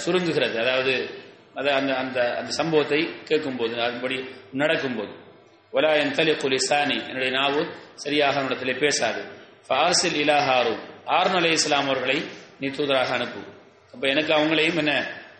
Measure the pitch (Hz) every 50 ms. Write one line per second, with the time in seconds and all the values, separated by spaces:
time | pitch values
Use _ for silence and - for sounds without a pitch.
0 | - 165 180 180 180 165 143 147 123 110 110 110 117 127 127 131 131 131 131 -
1 | 73 - - - - - - - - - - 135 135 143 139 135 139 135 131 127
2 | 131 131 123 123 120 120 - - 123 120 - - 151 165 156 151 139 - 143 151
3 | 170 160 - - - - 156 151 143 139 127 117 117 113 120 120 117 123 120 123
4 | 127 127 131 131 131 - - - - - - 135 147 156 165 156 143 131 120 110
5 | 101 92 - - - - - - - - - - _ _ - 135 147 156 156 151
6 | 143 139 131 165 160 160 147 - - 135 131 127 127 - 147 147 143 135 120 110
7 | 110 - - 131 131 131 127 135 139 139 139 151 170 165 - - - - - -
8 | - 147 147 147 143 139 - 143 135 131 123 - 127 127 123 - 147 143 139 -
9 | 127 110 101 - - - - - - - - - - - 131 135 156 180 180 -
10 | 190 170 151 147 147 147 147 143 135 135 131 127 120 117 104 101 - - - -
11 | - 120 139 165 185 190 190 180 165 165 160 147 - 151 147 139 139 135 135 131
12 | 123 127 135 160 190 - - - - - - - 139 139 139 - 147 139 135 131
13 | 123 120 131 120 123 113 - 101 95 - - - - - - _ _ _ - 123
14 | 139 135 139 151 156 160 156 151 151 156 160 156 160 165 175 160 151 147 139 127
15 | 104 - - - - - -